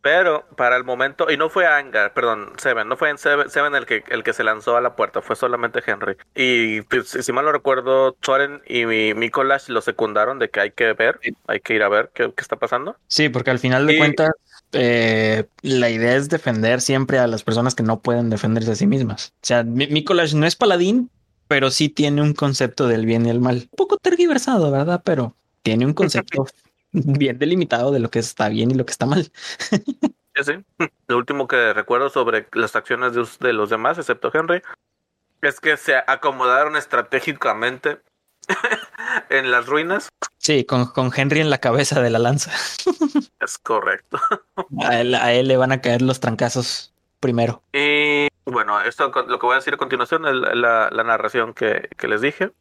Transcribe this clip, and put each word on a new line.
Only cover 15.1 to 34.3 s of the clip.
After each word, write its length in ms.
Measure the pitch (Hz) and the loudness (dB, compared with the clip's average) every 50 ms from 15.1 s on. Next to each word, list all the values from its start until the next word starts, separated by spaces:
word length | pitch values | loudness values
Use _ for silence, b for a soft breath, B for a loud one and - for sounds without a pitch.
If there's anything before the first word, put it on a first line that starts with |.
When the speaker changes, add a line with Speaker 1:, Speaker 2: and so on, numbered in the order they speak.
| 110 110 110 107 110 110 107 _ _ - | 2 2 2 2 2 0 -2 _ _ -8
Speaker 2:
la 260 | - 135 135 127 123 117 | -2 0 2 2 2 2
idea 280 | 113 113 117 120 127 | 2 2 2 4 2
es 120 | 135 139 147 | 2 2 0
defender 540 | 170 160 - 131 117 110 107 113 123 127 | -2 -2 0 -2 0 2 2 2 2 2
siempre 360 | 127 - 135 135 135 123 139 127 | 0 0 0 0 0 2 2 2
a 80 | 123 | 2
las 160 | 120 113 107 | 2 0 -2
personas 320 | - - 113 117 120 131 123 | -2 -2 0 2 0 0 0
que 80 | - | 0
no 180 | 117 110 113 104 | 0 0 0 0
pueden 280 | _ 123 120 120 120 113 | _ 0 0 2 2 0
defenderse 440 | 110 101 - 110 113 113 110 113 | -2 -2 0 0 0 0 0 -2
a 40 | 110 | -2
sí 100 | 104 202 | 0 2
mismas. 460 | 202 170 135 127 110 107 - - - _ | 2 2 2 0 -2 -4 -8 -12 -14 _
O 100 | _ - | _ -2
sea, 180 | - 123 120 117 | 0 0 2 2
Mi-, 220 | 117 117 127 143 | 0 0 -2 0
Mikolash 480 | 143 147 151 - - 175 175 170 151 151 | 0 0 -2 0 2 2 2 2 2 2
no 120 | 151 156 | 2 2
es 80 | 170 - | 2 2
paladín, 560 | - 240 208 185 175 175 185 226 254 247 - _ _ _ _ _ _ _ _ | 2 2 2 4 4 2 2 2 0 0 -2 _ _ _ _ _ _ _ _
pero 220 | 151 139 135 131 | 2 2 2 2
sí 180 | 131 - 156 143 | 2 2 0 0
tiene 320 | 147 - 147 143 143 147 | 2 0 2 2 2 2
un 140 | 147 147 147 | 2 2 2
concepto 520 | - 147 143 135 - 135 127 - - 139 120 | 2 0 0 0 0 -2 -2 0 0 2 2
del 180 | 113 113 110 | 2 2 2
bien 180 | 113 113 117 117 | 2 2 2 2
y 60 | 120 | 2
el 100 | 113 120 | 2 2
mal. 280 | 123 127 123 120 - _ | 2 2 0 0 -4 _
Un 60 | - | -2
poco 200 | - 381 381 415 | -2 0 0 0
tergiversado, 760 | 403 - 370 349 339 349 339 285 254 - - 262 202 160 143 | 0 0 0 2 2 2 2 2 0 0 2 2 2 2 2
¿verdad? 300 | 139 135 143 170 175 - | 2 0 0 0 -2 -2
Pero 320 | _ - 170 135 123 117 - _ _ _ _ _ | _ 0 0 0 -2 -4 -6 _ _ _ _ _
tiene 240 | _ 113 110 113 127 | _ 0 2 2 2
un 80 | 139 151 | 2 2
concepto 520 | - 196 151 - 190 - - - 139 135 - _ _ _ _ | 2 0 0 0 -2 -4 -2 -4 -4 -4 -4 _ _ _ _
Speaker 1:
<laughs> 240 | _ _ _ _ - | _ _ _ _ -4
Speaker 2:
bien 420 | 160 131 143 135 139 143 131 120 127 | -2 0 2 2 2 2 0 0 0
delimitado 520 | 143 156 175 185 165 - 123 117 120 139 | 0 0 2 0 0 0 0 0 2 2
de 80 | 143 127 | 2 2
lo 80 | 117 117 | 0 0
que 80 | - 117 | -2 -4
está 280 | 113 - - - 110 104 | -4 -4 -4 -2 -2 -2
bien 220 | 110 110 113 123 | 0 0 0 2
y 40 | 131 | 2
lo 100 | 131 120 | 0 -2
que 60 | - | -4
está 140 | - - - | -4 -4 -2
mal. 240 | 135 143 180 147 - B B B B B B B B | 0 0 0 0 -4 B B B B B B B B
<laughs> 420 | - - 220 - - _ - 262 - _ _ _ _ | -2 -2 -2 -4 -6 _ -4 -4 -4 _ _ _ _
Speaker 1:
Sí, 60 | 147 | -4
sí. 440 | 139 143 151 190 202 _ _ _ - - _ _ _ | -2 -2 -4 -6 -8 _ _ _ -4 -4 _ _ _
Lo 100 | - 120 | 0 0
último 300 | 123 120 - 143 143 131 | 0 0 -2 -4 -4 -2
que 260 | 120 135 123 120 110 101 | 0 2 2 2 2 2
recuerdo 360 | 107 101 - 120 123 139 139 | 0 0 0 0 0 0 0
sobre 380 | - 143 123 113 110 110 107 _ - | 0 0 0 2 0 -2 -4 _ -4
las 200 | 113 113 107 - | -4 -4 -2 -2
acciones 380 | 113 - - 123 120 127 123 117 | -4 -2 -2 -4 -2 -2 -2 0
de 60 | 120 | -2
us-, 180 | 117 110 - _ | -4 -4 -8 _
de 140 | 127 127 | -2 -2
los 180 | 117 107 104 101 | 0 0 0 -2
demás, 280 | 113 110 113 135 165 175 | -2 -2 0 -2 -2 -2
excepto 340 | 147 - 120 - - - | -4 -4 -4 -2 -4 -2